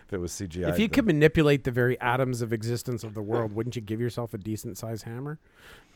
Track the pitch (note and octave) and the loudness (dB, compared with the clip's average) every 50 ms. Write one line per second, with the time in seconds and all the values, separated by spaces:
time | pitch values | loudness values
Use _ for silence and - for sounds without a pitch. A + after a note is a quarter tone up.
0 | - - G2+ F2+ F2 E2+ - - G2+ E2+ D#2+ F2+ F2 E2+ F2 F2 D#3 G#3+ - C#4 | -12 -6 -6 -4 -4 -4 -6 -6 -8 -6 -4 -2 -2 0 2 2 2 2 2 2
1 | B3 G#3+ D#3+ D3 D3+ D#3 - E3+ D#3 D3 C#3+ C3+ - C3 A#2+ B2+ B2 B2 B2 - | 2 4 6 6 6 6 8 6 6 6 6 4 2 0 2 2 2 2 2 2
2 | A#2+ A#2+ A#2+ B2+ C3+ B2+ B2+ A#2 A#2+ G#2+ A#2 A2 G#2 A#2 A#2+ A#2 - - B2 G#2+ | 0 2 2 2 2 0 0 -2 -2 -2 -2 -2 -2 -2 -2 -2 -4 -4 -6 -6
3 | - A2 G#2 A2 G#2 G2+ A#2 A#2+ A2+ G#2+ G2+ A2 A#2 A#2+ A#2 B2 G#2+ G2+ A2 A2 | -6 -8 -8 -6 -4 -2 0 0 0 -2 -2 -4 -4 -4 -4 -6 -6 -4 -2 -2
4 | A#2+ A#2+ - - A#2+ A2 - G#2 F#2 G#2+ A2 G#2 - A#2+ F#2 - - A2+ A2+ G#2+ | -2 -2 -2 -4 -6 -6 -6 -8 -6 -6 -6 -6 -6 -8 -10 -8 -8 -6 -6 -6
5 | - A#2 A#2 B2 C#3 D3 D3+ - _ _ _ - - - - - - _ - | -8 -8 -10 -8 -8 -8 -10 -12 _ _ _ -20 -20 -20 -20 -20 -20 _ -10